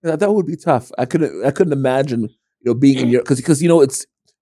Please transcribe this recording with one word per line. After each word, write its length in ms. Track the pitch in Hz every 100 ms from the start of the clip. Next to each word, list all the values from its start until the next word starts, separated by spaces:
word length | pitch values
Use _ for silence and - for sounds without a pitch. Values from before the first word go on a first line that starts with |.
Yeah, 120 | 170 156
that 160 | 202
would 120 | 208 165
be 100 | 165
tough. 360 | 175 127 - -
I 80 | 127
couldn't, 380 | 165 143 76 123
I 60 |
couldn't 220 | - 180
imagine, 500 | 139 131 131 143 120
you 420 | 107 _ _ _ 123
know, 80 |
being 260 | 120 139 131
in 100 | 123
your, 140 | 123
'cause, 180 | - 135
'cause, 200 | 127 147
you 60 | 170
know, 140 | 165
it's, 240 | 139 - - _ _ _